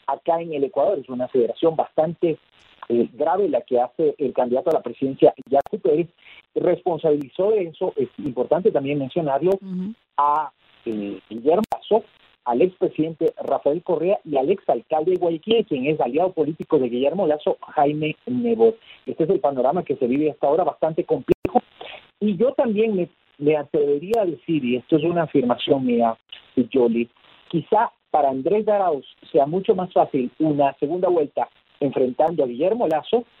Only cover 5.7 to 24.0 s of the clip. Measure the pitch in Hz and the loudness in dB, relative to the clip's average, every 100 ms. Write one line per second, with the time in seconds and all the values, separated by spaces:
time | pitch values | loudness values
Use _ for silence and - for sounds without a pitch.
5.7 | 208 175 151 165 _ - - _ 156 160 | -2 0 0 -2 _ -20 -20 _ -2 0
6.7 | 175 185 160 160 147 135 - 196 220 170 | 0 -2 -2 0 0 -2 -2 0 0 -2
7.7 | - 185 - 123 - 139 127 - 156 202 | -4 -6 -4 -6 -6 -8 -4 -2 0 2
8.7 | 147 135 147 131 175 151 135 170 196 196 | 0 -2 -4 -4 -4 -2 0 0 -2 -4
9.7 | 180 190 226 _ - 147 147 147 - _ | -8 -8 -10 _ -2 0 0 -4 -12 _
10.7 | _ 117 107 101 98 - 113 127 180 220 | _ -10 -8 -8 -10 -12 -4 0 0 0
11.7 | - - 214 - _ _ _ - 120 180 | -4 0 0 0 _ _ _ -2 2 2
12.7 | - 170 - 156 165 160 - 131 135 139 | 0 -4 -2 -4 -2 -2 -2 -4 0 0
13.7 | 165 - 170 170 214 - 135 139 202 - | 0 -2 -2 0 -2 -2 -2 0 -2 0
14.7 | 123 - 156 160 180 175 165 - 233 - | -2 -2 -2 0 0 0 -2 0 0 0
15.7 | 143 135 151 127 139 185 165 147 165 - | -2 -2 0 0 0 0 0 -2 -4 0
16.7 | 151 123 120 139 185 170 - 190 - - | 0 0 0 0 0 0 0 -2 -4 -4
17.7 | - 147 151 156 - - 247 240 226 226 | 0 0 0 -4 -6 -6 -4 0 4 4
18.7 | 226 - - - - 160 196 143 135 127 | 2 -6 -16 -10 -2 0 2 0 0 0
19.7 | 175 156 135 120 135 151 - 143 160 156 | 0 -2 -2 0 0 0 0 0 2 0
20.7 | - 160 165 - 151 - - - 240 - | -2 -2 -2 -2 -2 -2 -2 0 -2 -4
21.7 | - - - - _ 214 175 247 - 247 | -8 -20 -20 -20 _ -2 0 0 2 0
22.7 | 208 226 190 175 _ _ - 143 151 139 | 0 0 0 -4 _ _ -4 0 0 0
23.7 | 160 143 147 | 0 2 0